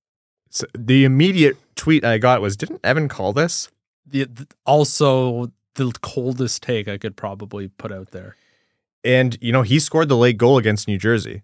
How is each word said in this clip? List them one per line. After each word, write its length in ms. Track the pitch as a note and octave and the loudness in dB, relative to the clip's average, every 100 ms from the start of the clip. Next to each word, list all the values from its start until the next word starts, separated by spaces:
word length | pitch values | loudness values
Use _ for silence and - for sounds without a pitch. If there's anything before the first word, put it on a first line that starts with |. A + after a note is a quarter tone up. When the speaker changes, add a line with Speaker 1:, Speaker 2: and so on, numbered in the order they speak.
| _ _ _ _ _ | _ _ _ _ _
Speaker 1:
So 160 | - - A2+ | -10 -10 -6
the 280 | A#2 C3 C3+ | 2 4 4
immediate 500 | C3 F3+ F#3 D3 C3+ _ - | 4 2 4 2 0 _ -8
tweet 260 | - D#3+ | 0 0
I 140 | A#2+ A2+ | 2 2
got 240 | B2 B2 | 2 2
was, 160 | G2+ G2+ | 0 -6
"Didn't 240 | E3+ D#4+ | -10 -6
Evan 240 | - D3 D3 | -2 -2 -2
call 240 | - F#2+ | -4 -4
this?" 380 | G#2+ E3+ - - _ _ _ _ | -2 -2 -4 -10 _ _ _ _
Speaker 2:
The, 200 | C#3 C3+ | -6 -6
th-, 240 | A#2+ C#3+ _ - | -8 -20 _ 0
also 880 | D3 C#3+ - C#3+ C3 B2+ A#2+ A#2+ - _ - | 2 2 2 2 2 0 -4 -8 -12 _ -6
the 180 | B2+ - | -6 -6
coldest 600 | - - B2 B2+ B2 - | -10 -6 -6 -4 -4 -6
take 280 | - A#2 G#2 | -6 -6 -6
I 80 | G2+ | -8
could 180 | A2 - | -10 -10
probably 540 | G2+ G2 G2+ G2+ G2 | -12 -12 -12 -12 -12
put 240 | - - | -12 -14
out 180 | F#2+ F#2 | -14 -16
there. 240 | F2+ G2 - _ _ _ _ _ _ | -18 -20 -20 _ _ _ _ _ _
Speaker 1:
And, 320 | A#2+ B2+ C3 - | 0 2 2 -2
you 100 | A#2 | 0
know, 120 | B2+ | 0
he 160 | G#2+ C#3 | 2 2
scored 300 | - D#3 D#3 | 2 0 2
the 60 | A#2+ | 4
late 200 | B2 A2 | 4 4
goal 220 | A#2+ C3+ | 4 4
against 280 | A2 G#2 - | 2 0 -2
New 120 | G2 | -2
Jersey. 420 | G#2 A#2 C#2+ F#2+ | 0 0 -2 -12